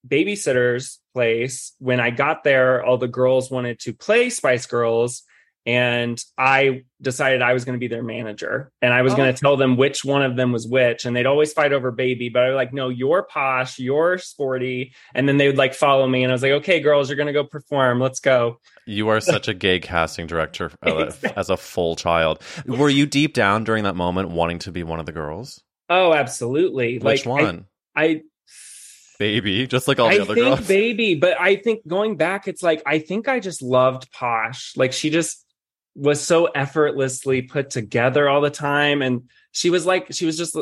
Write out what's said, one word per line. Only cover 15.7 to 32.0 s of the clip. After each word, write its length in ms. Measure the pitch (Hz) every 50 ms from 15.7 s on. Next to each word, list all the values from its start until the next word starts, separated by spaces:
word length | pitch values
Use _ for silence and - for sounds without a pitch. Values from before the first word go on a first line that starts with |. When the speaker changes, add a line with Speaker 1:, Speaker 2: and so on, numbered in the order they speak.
| -
Speaker 1:
follow 340 | - 156 143 139 135 135
me, 160 | 127 127 127 127
and 80 | 127
I 40 | 127
was 80 | 123 127
like, 80 | 135 139
"Okay, 260 | 147 147 196 180 160
girls, 280 | 139 147 147 143 139 127
you're 60 | 143
gonna 140 | 139 147 147 143
go 100 | 147 143
perform. 540 | 147 - 147 - _ 147 139 131 127 120 123
Let's 180 | 131 131 127 -
go." 400 | - 139 131 123 120 120 117 _ _ _ _ - _
Speaker 2:
You 220 | - 104 101 107
are 140 | 110 110 110
such 260 | - - 160 104 -
a 60 | - 104
gay 260 | 90 104 98 92 90
casting 480 | 80 - 90 85 82 78 - - 85
director, 440 | 78 85 82 78 78 - - 90 78 -
Speaker 1:
<laughs> 80 | - -
Speaker 2:
uh, 120 | - 80 80 80
Speaker 1:
Exactly. 260 | - - - - - -
Speaker 2:
as 120 | 104 92 -
a 60 | 95
full 380 | - - - - 92 87 82 82
child. 460 | - - 87 85 82 80 80 78 - - - - - 143
Were 240 | 127 120 123 147 143
you 160 | 139 139 147
deep 280 | 143 - 139 151 151 -
down 300 | 127 107 98 101 110 110
during 220 | 110 110 110 104
that 100 | 98 87
moment 340 | 87 87 87 87 92 95 85
wanting 280 | 85 85 85 85 85 87
to 120 | - 98
be 120 | 82 87 82
one 160 | 82 82 82
of 60 | 80
the 60 | 80 78
girls? 480 | 80 78 73 78 92 123 143 - - _ _ _ _ _ -
Speaker 1:
Oh, 240 | 170 185 185 170 160
absolutely. 840 | 147 135 123 - - 123 117 131 151 180 180 - 135 120 117 123 120
Speaker 2:
Which 260 | 117 135 139 131 -
Speaker 1:
Like, 140 | 120 127 143
I, 40 | 151
Speaker 2:
one? 220 | 104 87 87 98 _ _ _ _ _ _
Speaker 1:
I 260 | 143 156 160 160 156 156 _ _ _ _ _ - - - - - - - - - - - _ _ _
Speaker 2:
Baby, 480 | 104 107 104 113 95 104 92 104 131
just 200 | 127 123 123 -
like 120 | - 139 135
all 100 | 120 113
the 60 | 196
Speaker 1:
I 20 | 208
Speaker 2:
other 140 | 98 95 -
Speaker 1:
think 120 | - 240 262 262
Speaker 2:
girls. 100 | - 226
Speaker 1:
Baby, 480 | 185 190 196 220 233 233 202 233 208 175
but 240 | 147 175 180 170 -
I 160 | 175 190 196
think 320 | 196 196 233 220 220 _
going 300 | 156 175 190